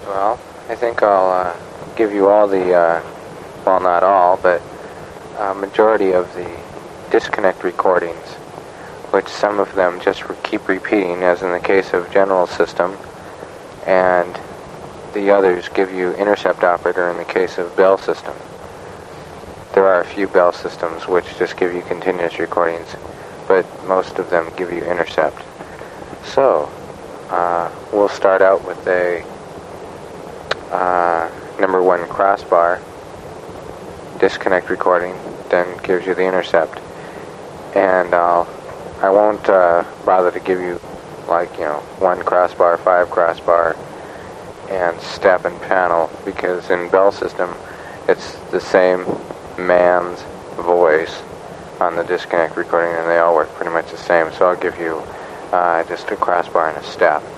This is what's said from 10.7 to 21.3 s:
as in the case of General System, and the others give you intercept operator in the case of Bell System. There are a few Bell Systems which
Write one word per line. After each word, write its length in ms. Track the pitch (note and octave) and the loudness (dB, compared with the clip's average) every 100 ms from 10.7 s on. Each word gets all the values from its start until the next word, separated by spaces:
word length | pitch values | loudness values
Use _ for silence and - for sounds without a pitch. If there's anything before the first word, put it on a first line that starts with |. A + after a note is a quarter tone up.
| F#2 - G#2+ F2+ F2 | -2 2 2 2 2
as 200 | F2+ F2 | 2 2
in 100 | F#2 | 0
the 80 | F2 | -2
case 320 | E2+ G2 F#2 | 2 2 2
of 180 | F2+ F2 | -2 2
General 360 | G2 G2 F#2 F2 | 2 4 4 2
System, 500 | - E2+ - F2+ G2 - - - - - - - - - | 0 -2 0 -2 -4 -14 -16 -18 -16 -16 -16 -18 -10 2
and 520 | F#2 F#2 F2+ F2 F2 - - - - - - - | 4 6 4 0 -6 -14 -16 -16 -16 -16 -16 -8
the 160 | G#2 G2 | -2 4
others 380 | G2+ F#2+ F2+ - | 6 6 2 0
give 240 | - F#2+ | 0 0
you 200 | F#2 F2+ | 0 -2
intercept 500 | F2+ G2+ G2+ F#2 F2 | 0 2 2 2 2
operator 460 | F#2 F2 F2 F2+ F2 | 2 4 0 0 0
in 60 | E2+ | -2
the 80 | |
case 340 | E2+ F#2 F2+ - | -2 -2 0 -2
of 160 | F2 - | -4 4
Bell 220 | F#2+ F#2+ | 4 4
System. 360 | - E2 - C#2 - - - - - - - - - - - - - | 0 -4 -8 -12 -14 -16 -16 -16 -16 -16 -16 -16 -16 -16 -16 -16 -2
There 120 | G2+ F#2+ | 4 4
are 140 | F2+ | 4
a 40 | |
few 240 | E2+ G2 F#2+ | 0 -4 0
Bell 240 | F#2 F2 | 4 4
Systems 560 | - F2 - E2+ E2 - | 2 -10 -6 -8 -6 0
which 280 | F2+ E2+ | 0 0